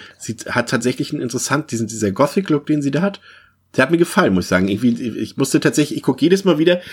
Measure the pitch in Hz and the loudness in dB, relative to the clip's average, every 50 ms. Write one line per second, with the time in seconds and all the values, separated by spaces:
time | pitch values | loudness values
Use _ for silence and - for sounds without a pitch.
0 | - - - - - - 107 - - - - 123 120 - 135 117 - 123 - - | -18 -20 -20 -16 -10 -10 -10 -10 -8 -4 -2 -2 -2 0 -2 0 0 -2 -2 -2
1 | 143 - 147 147 127 120 - 123 - - 131 147 147 - 117 113 113 101 113 110 | -6 -6 -6 -6 -6 -6 -6 -6 -4 -2 -2 -2 -2 -4 -4 -4 -4 -6 -4 -2
2 | 107 101 95 120 139 143 - 202 190 - 156 143 - - 151 147 139 139 139 147 | -2 -2 2 2 0 2 2 -2 0 0 -2 -2 0 0 -2 0 0 -2 -2 0
3 | 190 202 196 - _ - - - _ _ _ _ _ _ - - 131 143 170 170 | -2 -2 -4 -6 _ -20 -20 -20 _ _ _ _ _ _ 0 2 2 4 4 2
4 | 170 - - 202 180 117 95 92 87 - 92 90 95 98 98 90 127 120 117 - | 2 2 2 2 2 4 2 2 0 2 0 2 2 2 0 2 2 0 0 0
5 | 127 110 - - 110 104 - - 135 - - 151 - 147 - 156 147 - 110 - | -4 -8 -6 -6 -8 -8 -4 -4 -2 0 2 2 2 2 2 2 0 0 -2 -4
6 | - 143 131 - - 175 190 190 190 190 160 147 160 175 175 180 - - | -2 -2 0 2 4 4 4 4 4 2 2 4 4 2 2 2 -2 -12